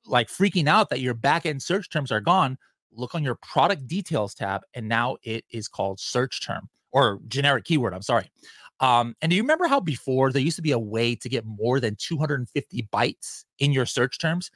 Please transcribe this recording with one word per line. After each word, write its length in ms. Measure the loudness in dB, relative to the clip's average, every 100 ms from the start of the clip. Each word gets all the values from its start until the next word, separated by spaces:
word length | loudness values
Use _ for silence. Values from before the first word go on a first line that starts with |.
like, 240 | 0 0 0
freaking 400 | 2 2 4 4
out 220 | 4 4
that 100 | 0
your 140 | -2
back 320 | 0 2 2 0
end 160 | -4
search 260 | -2 -2 -2
terms 240 | -4 -2
are 80 | 0
gone, 380 | 4 4 2 -2 _ _ _
look 220 | -10 -6
on 80 | -4
your 140 | -2 -4
product 500 | -2 2 4 2 -4
details 480 | -6 -2 -2 -2
tab, 260 | -4 -4 -4 -6
and 120 | -8 -2
now 300 | 0 0 -4
it 240 | -8 -8 -8
is 160 | -10 -10
called 320 | -4 -4 -4
search 460 | -4 -2 -2 -4
term 240 | -8 -10 -10 _ _
or 260 | 4 4 2 -6
generic 360 | 0 2 2
keyword, 300 | 2 0 0
I'm 80 | -4
sorry. 280 | 0 0 0 _ -20 -20 -14 0
Um, 360 | 4 4 2 -2
and 80 | 0
do 60 | 2
you 60 |
remember 240 | 2 2 2
how 140 | 2
before 520 | 0 -4 0 2 2
there 100 | 2
used 140 | 0 0
to 60 |
be 100 | 0
a 60 | 0
way 360 | 0 0 0
to 140 | -2 -4
get 180 | -6 -6
more 340 | -2 2 2
than 160 | 0 -4
two 220 | -4 -2
hundred 280 | -2 -2 -2
fifty 380 | -6 -6 -8 -4
bytes 520 | 0 0 -2 -12 -16 -14 0
in 140 | 2
your 140 | 2 0
search 320 | 0 0 0
terms? 320 | -4 -4 -6